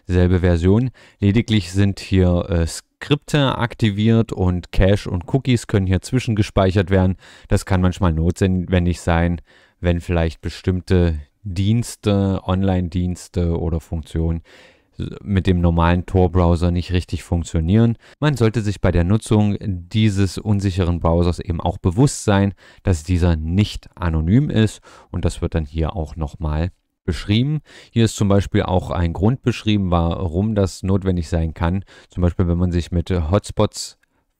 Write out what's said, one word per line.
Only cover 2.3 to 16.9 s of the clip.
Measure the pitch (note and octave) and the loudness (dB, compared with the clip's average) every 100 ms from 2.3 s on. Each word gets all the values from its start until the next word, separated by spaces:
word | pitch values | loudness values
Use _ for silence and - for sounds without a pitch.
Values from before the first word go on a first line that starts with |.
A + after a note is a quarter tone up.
| F2 - | 2 0
äh, | F2 E2 | -2 -2
Skripte | - - - - C#3+ - D3+ C3 - | -6 -16 -10 -2 -2 0 0 0 0
aktiviert | A#2 - A2 G2+ A2 A2+ A2 | -4 -2 -2 0 2 2 0
und | - F#2 F2+ - | -2 -2 -2 -4
Cache | - F#2+ G2+ - | 0 2 2 -2
und | F2+ - | -8 -4
Cookies | C#3 C3 B2 - | -4 0 -2 0
können | G#2 F#2+ | -2 0
hier | F#2 | -2
zwischengespeichert | - B2+ - G#2+ G#2 - F#2+ G2+ F#2 | -2 -4 -2 -2 0 2 2 2 2
werden. | F#2+ F#2 F#2 - - - | 2 2 0 -8 -16 -2
Das | G2+ - | -2 0
kann | F#2 | 2
manchmal | F#2 - F#2 | 2 2 0
notwendig | D#2+ E2+ - G2 F#2 E2+ F#2 F2 F2 | 2 0 0 0 0 0 0 0 -2
sein, | - E2+ E2+ F2 - _ _ - | 0 0 0 -2 -8 _ _ -6
wenn | F2 E2+ | -2 -2
vielleicht | E2+ F2 E2 - | -2 -2 -2 -4
bestimmte | E2+ - - F#2 - F#2 F2 D#2 D2 _ | -12 -8 -4 -4 2 2 2 0 -8 _
Dienste, | G#2+ F2+ G2 A#2 A#2 - G#2+ G2+ G2 F#2+ | -10 -4 0 0 -2 -6 -2 0 0 -2
Online-Dienste | - F#2 G2 F2+ F2 F2+ F2+ F2 - - E2+ E2 | -2 -2 0 0 -2 -4 -4 -6 -8 -4 -2 -2
oder | E2 D#2+ | -2 -4
Funktionen | - E2 - E2 E2 E2 - - - _ _ - F2+ - | -6 -10 -6 -4 -2 -4 -8 -20 -20 _ _ -12 -12 -10
mit | - G2 F2 | -2 0 2
dem | F2+ | 2
normalen | E2+ E2 E2+ F2+ - | 4 4 2 2 2
Tor-Browser | F#2+ F#2 F2+ E2+ F2 F2 | 2 2 4 2 2 2
nicht | F2 E2+ | 0 -2